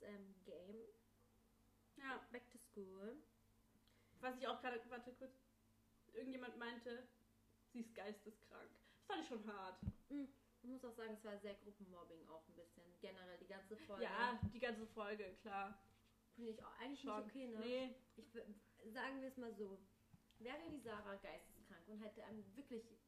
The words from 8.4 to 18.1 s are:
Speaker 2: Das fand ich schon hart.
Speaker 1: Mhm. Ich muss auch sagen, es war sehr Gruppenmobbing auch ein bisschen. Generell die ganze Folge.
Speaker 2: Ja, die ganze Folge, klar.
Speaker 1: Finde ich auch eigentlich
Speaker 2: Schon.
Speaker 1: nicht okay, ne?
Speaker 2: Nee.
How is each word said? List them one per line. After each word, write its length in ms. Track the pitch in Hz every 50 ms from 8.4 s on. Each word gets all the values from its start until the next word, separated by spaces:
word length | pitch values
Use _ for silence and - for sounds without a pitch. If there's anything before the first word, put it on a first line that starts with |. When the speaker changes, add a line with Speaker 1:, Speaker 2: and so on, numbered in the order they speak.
| - - - - - - - - - - - -
Speaker 2:
Das 80 | -
fand 160 | - 403 320 -
ich 60 | -
schon 180 | 254 214 208
hart. 360 | 220 202 196 190 185 - - - - - - - -
Speaker 1:
Mhm. 200 | 285 285 277 262 - - - - - - -
Ich 60 | 247
muss 140 | 262 254 -
auch 80 | 240 226
sagen, 180 | 240 226 220 214
es 100 | 208 -
war 140 | 214 202 202
sehr 160 | 208 208 202
Gruppenmobbing 720 | - 208 208 208 - 202 180 180 175 165 156 165 160 151 151
auch 180 | 156 160 160 -
ein 60 | 170
bisschen. 300 | 175 170 165 - 180 170 175 175 -
Generell 380 | - 190 190 190 185 180 175 -
die 80 | -
ganze 300 | - 190 190 190 190 214
Folge. 280 | 214 - - 202 233 233
Speaker 2:
Ja, 360 | 208 190 220 240 247 233 220 214 - -
die 60 | 226
ganze 280 | 247 240 220 214 220
Folge, 500 | 220 - 226 208 202 214 214 202 185 185 - -
klar. 360 | 214 196 196 196 202 208 - - - - - - - - - - - -
Speaker 1:
Finde 160 | 233 233 220
ich 120 | 220 - -
auch 140 | - - -
eigentlich 200 | 226 269 285 269 277
Speaker 2:
Schon. 140 | 226 208
Speaker 1:
nicht 100 | 214 214 214
okay, 180 | - 269 254 240
ne? 100 | 226 220
Speaker 2:
Nee. 340 | 226 240 247 262 262 254 233 - - -